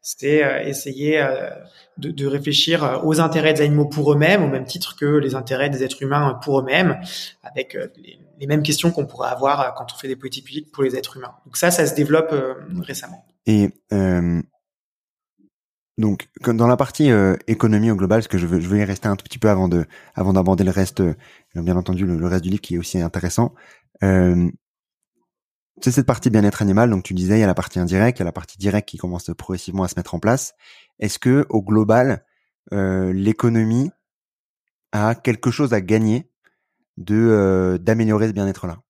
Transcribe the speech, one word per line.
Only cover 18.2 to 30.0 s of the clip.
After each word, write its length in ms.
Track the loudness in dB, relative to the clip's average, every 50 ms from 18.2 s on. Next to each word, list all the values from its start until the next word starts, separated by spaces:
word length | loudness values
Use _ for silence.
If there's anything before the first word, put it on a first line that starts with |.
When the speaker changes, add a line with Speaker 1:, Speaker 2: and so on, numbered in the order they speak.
| 0
Speaker 2:
que 120 | 0 -2 -2
je 80 | 0
veux, 120 | 0 0 -2
je 80 | 0
veux 120 | 0 0 0
y 40 | 2
rester 240 | 0 -4 -4 -2
un 80 | -2 -2
tout 80 | -2 -6
petit 140 | -16 -6
peu 120 | 0 2 2
avant 180 | 4 4 2
de, 180 | 2 2 0 -2 _ -10 -20 -20 _ _
avant 180 | -2 0 2 2
d'aborder 300 | 4 4 4 2 4 2
le 80 | 0
reste, 280 | 2 0 -2 -2 0 0
euh, 160 | 0 0 -2 -4 -12 -20 -20 _ _ _ _
bien 240 | -4 -2 0 0
entendu, 280 | 0 0 -2 -2 -2 -2
le, 120 | -2 -2
le 100 | -2 -2
reste 160 | -2 -2 -2 -2
du 60 | -2
livre 120 | -4 -4
qui 140 | -4 -6 -6
est 20 | -6
aussi 200 | -6 -4 -4 -4
intéressant. 540 | -4 -2 -4 -4 -6 -4 0 0 -2 -2 -2 _ -20 -20 -20 _ _ _ _ _ 0
Euh, 460 | 2 4 4 4 4 4 2 0 0 -4 _ _ _ _ _ _ _ _ _ _ _ _ _ _ _ _ _ _ _ _ _ _ _ _ -2
c'est 120 | -2 0
cette 160 | 2 2 2
partie 240 | 2 -2 0 0 2
bien-être 320 | 2 4 2 2 0 0 0
animal, 260 | 2 4 4 4 2
donc 140 | 2 -2 -2
tu 100 | -4 -4
disais, 240 | -2 0 2 4
il 40 | 4
y 20 | 4
a 40 |
la 60 | 4 2
partie 240 | 0 -4 -6 -4
indirecte, 400 | -4 -2 0 2 2 2 2 2
il 40 | -2
y 20 | -6
a 20 |
la 60 | -6
partie 260 | -6 -8 -14 -14 -14
directe 320 | -4 -2 0 0 0 -4 -6
qui 80 | -14
commence 320 | -10 -8 -8 -8 -8 -8 -10 -12
progressivement 460 | -10 -8 -8 -8 -8 -8 -6 -4 -4 -4
à 40 |
se 60 | -2 -4
mettre 200 | -8